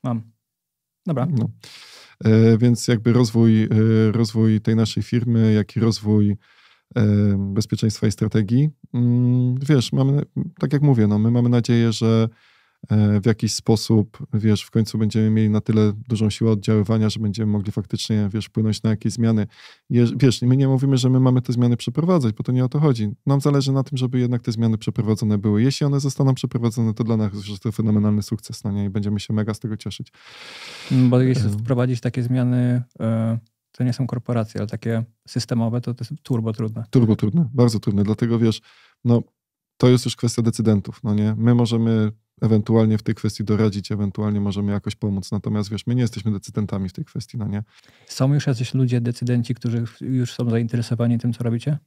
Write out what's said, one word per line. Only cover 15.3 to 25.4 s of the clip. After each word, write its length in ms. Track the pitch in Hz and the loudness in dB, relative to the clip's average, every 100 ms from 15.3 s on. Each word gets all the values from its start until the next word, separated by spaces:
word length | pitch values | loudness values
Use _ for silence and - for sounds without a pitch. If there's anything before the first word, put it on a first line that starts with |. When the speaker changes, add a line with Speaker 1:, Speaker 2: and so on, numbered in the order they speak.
| 110 107 | 2 2
Speaker 2:
na 120 | 107 | 0
tyle 320 | - 110 107 104 - | 0 2 2 0 -6
dużą 220 | 107 107 | -2 -2
siłę 220 | - 113 | 0 0
oddziaływania, 580 | 110 95 110 101 113 107 | 0 0 0 2 0 0
że 100 | 110 | -2
będziemy 320 | 110 95 107 | -6 -4 -2
mogli 200 | 104 101 | -2 -4
faktycznie, 580 | 107 98 - - 110 104 | -6 -6 -8 -2 -2 -2
wiesz, 120 | 107 - | -4 -6
wpłynąć 380 | - 110 104 | -2 -2 -2
na 60 | 113 | -2
jakieś 240 | 107 117 | -2 -4
zmiany. 340 | 101 113 110 104 - - - _ | -2 0 2 -2 -8 -20 -20 _
Jeż-, 240 | 120 117 117 | 2 2 4
wiesz, 240 | 135 113 | 2 2
my 160 | 123 131 | 2 2
nie 100 | 135 | 2
mówimy, 300 | 135 139 135 | 2 2 2
że 120 | 127 | 2
my 100 | 131 | 4
mamy 220 | 131 127 | 4 2
te 120 | 120 | 0
zmiany 240 | 120 120 120 | 0 2 0
przeprowadzać, 560 | - 120 165 180 120 104 | -2 -2 2 2 2 -2
bo 80 | |
to 80 | - | -2
nie 140 | 127 127 | 0 0
o 40 | |
to 100 | 147 | 2
chodzi. 300 | 151 120 107 - - | 2 2 -2 -4 0
Nam 160 | 139 | 0
zależy 300 | 147 143 135 | 2 0 0
na 120 | 135 | -2
tym, 140 | 131 135 | -2 -4
żeby 220 | 127 127 | -2 0
jednak 220 | 120 120 | 0 -2
te 100 | 123 | -2
zmiany 260 | 110 113 110 | -2 0 0
przeprowadzone 600 | 107 - 107 110 107 | -4 -4 -2 0 0
były. 260 | 104 | 0